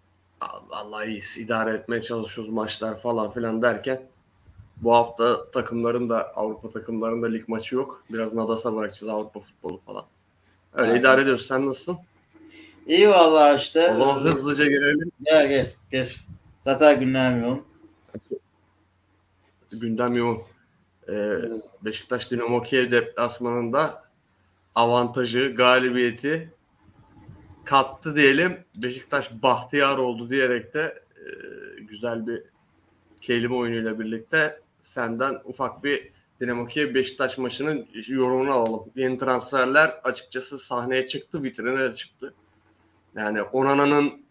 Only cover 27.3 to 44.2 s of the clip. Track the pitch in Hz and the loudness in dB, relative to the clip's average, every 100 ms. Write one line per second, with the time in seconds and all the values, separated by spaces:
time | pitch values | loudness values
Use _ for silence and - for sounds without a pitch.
27.3 | - - - - 139 131 - 160 151 139 | -20 -20 -18 2 2 2 -4 -4 4 4
28.3 | 139 180 - - 101 123 131 - 139 - | 4 0 -4 -14 -10 -8 -8 -6 -6 -6
29.3 | 113 131 113 - 143 139 131 123 113 120 | -2 0 0 -2 0 0 0 -2 -4 -4
30.3 | 135 127 120 - 151 160 - _ _ - | -2 0 -2 -4 -8 -8 -10 _ _ -18
31.3 | - - - - - 107 107 117 113 113 | -16 -16 -18 -18 -20 -20 -10 -6 -6 -6
32.3 | 117 - _ _ _ _ _ _ _ - | -8 -12 _ _ _ _ _ _ _ -4
33.3 | 120 120 123 120 117 110 110 110 110 - | -2 -2 -2 -2 -4 -4 -6 -6 -8 -4
34.3 | 160 151 - _ _ - 131 117 117 135 | -2 -2 -4 _ _ -12 -8 -6 -4 -4
35.3 | - - 123 123 - 143 135 - _ _ | -6 -12 -8 -8 -6 -6 -6 -8 _ _
36.3 | _ 123 120 117 151 143 127 131 - 127 | _ -6 -6 -6 -4 0 0 -2 -4 -4
37.3 | - 123 - 151 143 110 110 110 131 127 | -4 -8 -6 -4 -6 -8 -16 -6 -2 0
38.3 | 127 139 131 113 113 - 131 131 127 131 | 0 2 0 0 -4 -8 -6 -4 -2 0
39.3 | 123 - 139 127 147 156 - 131 - - | -2 0 0 4 4 4 0 -6 -6 -8
40.3 | 127 - 139 - 123 123 131 127 - - | -10 -10 -12 -6 -6 -2 -2 -2 -8 -10
41.3 | 165 131 - 113 135 127 110 - _ 139 | -8 -8 -6 -4 -2 -2 -6 -14 _ -18
42.3 | - _ _ _ _ _ _ _ 107 107 | -18 _ _ _ _ _ _ _ -8 -4
43.3 | 107 98 131 135 139 143 147 143 - | -4 -2 0 2 4 4 2 0 -4